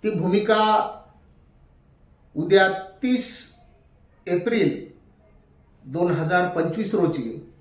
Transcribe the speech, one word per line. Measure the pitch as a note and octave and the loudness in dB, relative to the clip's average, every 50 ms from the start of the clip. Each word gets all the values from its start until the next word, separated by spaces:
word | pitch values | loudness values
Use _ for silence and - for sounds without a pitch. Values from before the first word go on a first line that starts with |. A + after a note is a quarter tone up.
| - | -2
ती | G#3+ - D#3 | -2 -2 0
भूमिका | F3 F3+ F3+ G#3 G#3 - A3 G#3+ G#3+ G#3+ G#3+ G#3+ - - - - - - - - _ _ _ _ _ _ _ _ _ _ _ _ _ _ _ _ _ _ - _ _ _ _ | 0 2 2 2 2 2 2 2 4 4 2 2 0 -2 -8 -14 -18 -20 -20 -20 _ _ _ _ _ _ _ _ _ _ _ _ _ _ _ _ _ _ -20 _ _ _ _
उद्या | C#3 D#3+ F3 F#3+ G3 F#3+ F#3+ F#3+ - - - - - - | -6 0 4 6 6 6 4 2 -4 -8 -12 -14 -6 -2
तीस | B3+ B3+ A#3+ - - - - - - - - - - _ _ _ _ _ _ _ _ _ _ _ | -2 0 0 -2 -4 -8 -10 -12 -14 -18 -20 -20 -20 _ _ _ _ _ _ _ _ _ _ _
एप्रिल | - F3 F3 F3 A#3+ A#3 A3+ - - - - - - - - _ - _ _ _ _ _ - _ _ _ _ _ _ _ _ - | -2 -2 -2 0 0 0 2 2 0 0 -4 -10 -16 -20 -20 _ -20 _ _ _ _ _ -20 _ _ _ _ _ _ _ _ -18
दोन | C3 C3 E3 F3 F3 F3 | -10 -4 -2 0 0 0
हजार | D3 D#3+ D#3 F3+ F3+ E3 C#3+ | 0 0 2 2 2 2 0
पंचवीस | - E3 D#3+ - - A3 G#3+ G3 - | 0 -2 -2 -2 -2 -4 -4 -2 0
रोजी | G3 F3 D#3 - C3+ A#2 A2+ A2+ - - - - - | 2 2 2 0 -2 -6 -8 -10 -12 -16 -18 -20 -20